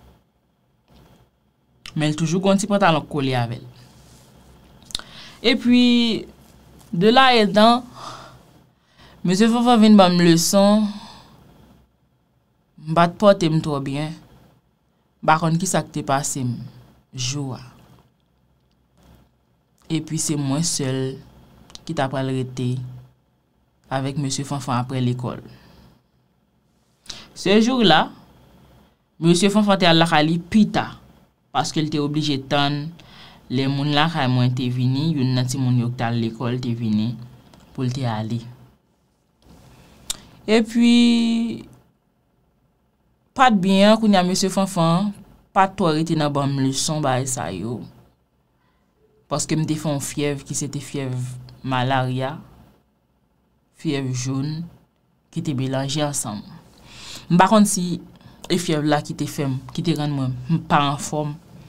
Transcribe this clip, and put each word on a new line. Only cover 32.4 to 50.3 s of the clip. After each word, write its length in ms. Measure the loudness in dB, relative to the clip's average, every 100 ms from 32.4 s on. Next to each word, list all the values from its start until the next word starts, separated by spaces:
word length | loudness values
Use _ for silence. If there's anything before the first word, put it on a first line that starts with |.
| -2
tann, 380 | -2 0 -2 -8 -14 -20 -20 -20 -20 -6
lè 140 | -2 -2
moun 240 | -2 0 0
lakay 340 | 0 0 0
mwen 220 | 2 0 0
te 120 | -4
vini, 380 | -2 -2 0 0
youn 220 | 0 0 0
nan 120 | -2
timoun 320 | -2 0 0
yo 100 | 0
k 100 | -4
t 60 | -4
al 140 | -2
lekòl, 380 | -4 -4 -6 -4
te 100 | -6 -4
vini 360 | -2 -2 -2 -6 -14 -20 _ _ _
pou 120 | -8 -6
l 80 |
te 140 | -4 -4
ale. 320 | -4 -6 -8 -10 -20 -20 _ _ _ _ _ _ _ _ -20 -20 -20 -20 _ -14 -14 -16 -12
Epi 500 | 0 0 2 2 6 6 6 4 0 -2 -4 -8 -14 -20 _ _ _ _ _ _ _ _ _ _ _ _ _ _ _
pa 160 | 2 4
t 100 | 4
byen. 300 | 4 6 6
An 60 | 6
kounye 200 | 4 2
a, 40 | 2
mesye 240 | 0 -2
Fanfan 400 | -2 -2 0 0 2
an 100 | -2 -6 -16 -20 _
pa 140 | 0 2
t 80 | 2
twò 160 | 0
rete 240 | 0 0 0
nan 160 | 0
ban 160 | -2 -2
m 140 | 0 -2
leson 380 | -2 -4 -2
bagay 240 | -2 -2 -2
sa 160 | -6 -8
yo, 240 | -8 -8 -8 -12 -20 _ _ _ _ _ _ _ _ _ _ _ _ -8
paske 240 | -6 -4 -2
m 100 | -2
te 80 | -4
fè 140 | -4
yon 100 | -4
fyèv, 400 | -6 -4 -4